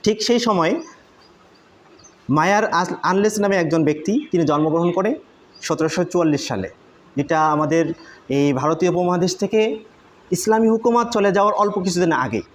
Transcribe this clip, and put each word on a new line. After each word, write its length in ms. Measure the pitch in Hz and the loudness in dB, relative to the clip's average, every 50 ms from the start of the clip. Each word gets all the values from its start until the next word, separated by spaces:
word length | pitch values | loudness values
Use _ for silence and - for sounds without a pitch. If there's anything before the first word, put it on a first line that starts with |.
| - | 0
ঠিক 200 | 208 214 - - | 0 -2 0 0
সেই 160 | - 240 240 | 0 0 2
সময় 400 | 240 233 208 180 160 170 254 339 320 - - - - _ - - - - - _ - _ - _ _ _ _ _ _ - - - - - _ _ _ - | 2 0 0 2 2 0 0 -2 -6 -14 -20 -20 -20 _ -20 -20 -20 -20 -20 _ -20 _ -20 _ _ _ _ _ _ -20 -20 -20 -20 -20 _ _ _ -2
মায়ার 420 | 135 156 160 185 202 214 214 - | 0 2 2 4 2 2 2 2
আস-, 220 | - 170 180 175 180 - - | 0 -2 -2 -2 -6 -4 -2
আনলেস 360 | 165 185 196 202 214 208 208 | 0 0 2 0 0 0 0
নামে 160 | 208 202 196 | 0 0 2
একজন 280 | 185 170 147 165 165 156 | 0 0 0 0 2 2
ব্যক্তি, 440 | 151 147 151 - 196 214 285 302 - | 2 0 0 -2 -2 -2 -2 -2 -2
তিনি 140 | - 170 160 | 0 0 2
জন্মগ্রহণ 460 | 143 147 151 156 160 156 165 170 175 | 2 2 2 2 0 0 0 0 0
করে 240 | 175 185 190 214 294 - - - - _ - - - - | 0 0 0 -2 -2 -4 -8 -20 -20 _ -20 -20 -20 -14
সতেরোশো 420 | - - 160 151 156 156 - 180 175 | -6 -6 -2 -2 -2 -2 0 -2 -4
চুয়াল্লিশ 440 | 175 - 175 170 156 147 143 - | -2 0 0 2 2 0 -2 -2
সালে, 220 | - 127 98 92 - - - - - - - _ - - | -6 -6 -6 -6 -10 -12 -20 -20 -20 -20 -20 _ -8 -6
যেটা 320 | 139 139 143 165 156 156 | -6 -2 0 0 0 2
আমাদের 460 | 156 151 151 156 143 160 165 165 165 165 - - - - - - - | 2 2 0 0 0 2 0 0 0 -4 -8 -14 -20 -20 -20 -8 -4
এই 240 | 131 139 143 143 139 | 0 2 2 2 0
ভারতীয় 380 | 127 139 151 165 165 185 180 | 0 0 -2 0 0 0 0
উপমহাদেশ 460 | 180 180 180 175 180 175 180 180 185 | 0 0 0 0 0 0 0 -2 -2
থেকে 420 | - 202 190 - 220 214 220 - 220 - - - - - - - - - - | -4 -4 0 0 0 0 0 -2 -8 -12 -20 -20 -20 -20 -20 -20 -20 -8 -6
ইসলামী 360 | 180 170 - 214 220 226 226 | -6 -4 0 0 2 2 4
হুকুমত 420 | 220 226 220 226 240 233 240 233 233 | 2 2 2 0 2 2 2 0 0
চলে 220 | - 214 202 202 | -2 0 0 2
যাওয়ার 240 | 180 202 196 208 208 | 2 2 2 2 2
অল্প 240 | - 208 208 196 202 | 0 -2 0 -2 -2
কিছুদিন 320 | 180 190 170 175 180 165 | -4 -2 0 0 2 2
আগে। 300 | 156 123 127 117 107 104 - - | 2 0 -2 -2 -4 -6 -6 -8